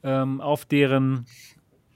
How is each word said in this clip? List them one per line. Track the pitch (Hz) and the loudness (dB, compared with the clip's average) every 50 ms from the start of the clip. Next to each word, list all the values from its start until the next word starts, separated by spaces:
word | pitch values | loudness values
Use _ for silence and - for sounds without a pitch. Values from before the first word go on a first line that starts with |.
| - | -6
ähm, | 135 135 135 131 135 135 135 | -2 -2 -2 -2 -2 -4 -4
auf | 147 143 147 - - | -4 -4 -4 -4 -2
deren, | - 147 143 139 131 135 135 135 131 135 127 120 - - - - - - _ _ _ _ _ _ _ _ | 0 2 2 4 4 4 2 2 0 0 -4 -6 -10 -18 -20 -20 -20 -20 _ _ _ _ _ _ _ _